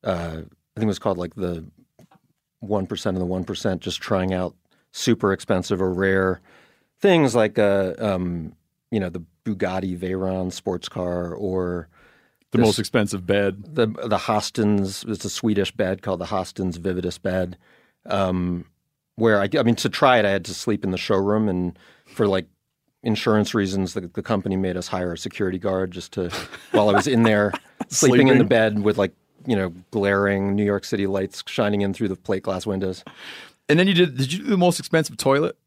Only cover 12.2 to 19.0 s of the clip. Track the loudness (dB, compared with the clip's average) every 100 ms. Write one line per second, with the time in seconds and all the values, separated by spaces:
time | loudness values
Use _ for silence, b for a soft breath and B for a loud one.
12.2 | b b b 4 4 4 0 0 0 -4
13.2 | 0 2 2 -2 -8 0 0 0 -2 -2
14.2 | 0 -2 0 0 2 2 0 -6 -8 -6
15.2 | -6 -4 0 0 0 -2 -2 -2 -4 -4
16.2 | -2 -4 -4 -4 -4 -2 -4 -2 -4 -4
17.2 | -4 -2 -4 -8 b b b b -6 -2
18.2 | 0 0 -2 -4 -8 _ _ _